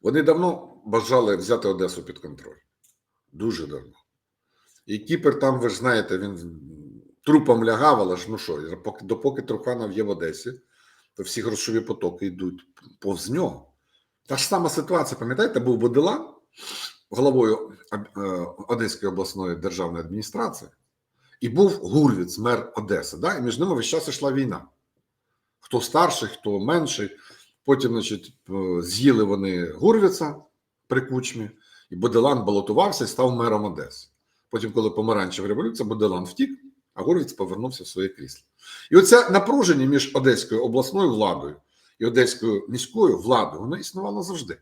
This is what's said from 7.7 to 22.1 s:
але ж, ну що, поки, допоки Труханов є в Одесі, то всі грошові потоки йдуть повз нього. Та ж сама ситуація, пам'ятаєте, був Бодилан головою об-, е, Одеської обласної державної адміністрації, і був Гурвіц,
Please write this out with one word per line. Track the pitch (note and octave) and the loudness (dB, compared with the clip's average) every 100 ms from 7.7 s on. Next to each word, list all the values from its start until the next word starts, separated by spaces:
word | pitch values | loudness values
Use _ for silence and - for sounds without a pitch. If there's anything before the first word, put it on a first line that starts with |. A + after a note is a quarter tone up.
| A2 D3+ B2 | 4 4 4
але | F#2+ F2+ | 2 -2
ж, | G#2 | -6
ну | G#2+ | -10
що, | - D2+ D#2+ F2+ | -8 -8 -8 -10
поки, | C#3 - | -10 -12
допоки | F#2+ A2 C#3 B2+ | -6 -2 -2 -2
Труханов | - A2 B2+ A#2+ G#2+ | -6 -6 -4 -6 -4
є | F#2+ | -4
в | G#2 | -4
Одесі, | F2+ E2 D#2 - - _ _ _ _ _ - | -4 -6 -8 -14 -14 _ _ _ _ _ -14
то | |
всі | F#2+ - | -8 -6
грошові | A2 G#2 - A2 | -4 -4 -2 -2
потоки | A2+ A2 F2 F2 G2 | -4 -4 -4 -4 -8
йдуть | F2+ F#2 F2+ _ _ - _ | -6 -8 -8 _ _ -20 _
повз | G2 F2+ G2 | -6 -6 -4
нього. | D3+ C#3+ C#2+ - _ _ _ _ _ _ | -4 -4 -6 -20 _ _ _ _ _ _
Та | C3+ | -4
ж | - | 0
сама | F#3+ E3 | 0 0
ситуація, | - D3 F3 C#3+ C3 | -2 0 -2 0 -6
пам'ятаєте, | A#2 C3 A3+ - | -4 0 0 2
був | A#2+ A2+ | 0 2
Бодилан | A#2 A#2+ F3 C#4+ - - _ - - - - - _ | 4 4 2 -2 -8 -20 _ -20 -16 -12 -14 -16 _
головою | G#2+ C#3 C3 A2+ A2 - - _ | 0 2 4 4 2 -4 -16 _
об-, | G#2+ G#2 G2 | -10 -8 -8
е, | G2 F2+ E2+ - - | -6 -4 -8 -12 -4
Одеської | A#2 G#2+ - G2 | -2 -2 -2 -4
обласної | F#2 F2+ G2 F#2 E2 | -4 -6 -6 -6 -6
державної | F#2 F2+ E2+ E2+ | -6 -4 -6 -6
адміністрації, | D#2+ G2+ G#2 - A#3 - - _ _ _ _ _ _ _ | -8 -10 -8 -6 -8 -8 -20 _ _ _ _ _ _ _
і | A#2+ | -2
був | C3 G3 | 4 4
Гурвіц, | - F2+ C3+ C#3+ | 2 0 4 4